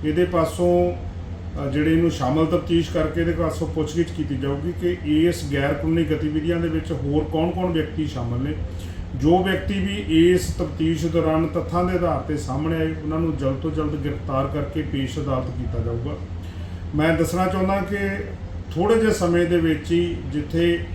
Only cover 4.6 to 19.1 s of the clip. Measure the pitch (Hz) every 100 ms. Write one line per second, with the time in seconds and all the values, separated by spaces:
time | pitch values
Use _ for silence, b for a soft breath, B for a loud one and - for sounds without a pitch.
4.6 | 160 170 180 175 147 151 170 165 147 139
5.6 | 143 143 160 165 156 151 156 151 156 170
6.6 | 170 160 151 147 139 147 151 160 170 180
7.6 | 180 165 151 - 147 131 120 120 139 151
8.6 | B B B B B 131 143 180 190 185
9.6 | - 196 190 202 196 160 175 180 - -
10.6 | 160 - 160 165 170 165 160 160 160 170
11.6 | - 175 180 180 170 143 127 147 - 135
12.6 | 160 165 160 160 151 160 165 139 135 135
13.6 | 160 151 151 147 143 131 - 135 135 151
14.6 | 135 160 147 139 131 147 139 131 127 123
15.6 | 117 117 117 117 123 - - - B B
16.6 | B B - 147 160 156 160 175 185 185
17.6 | 185 196 185 202 196 196 - - - -
18.6 | - 156 202 226 220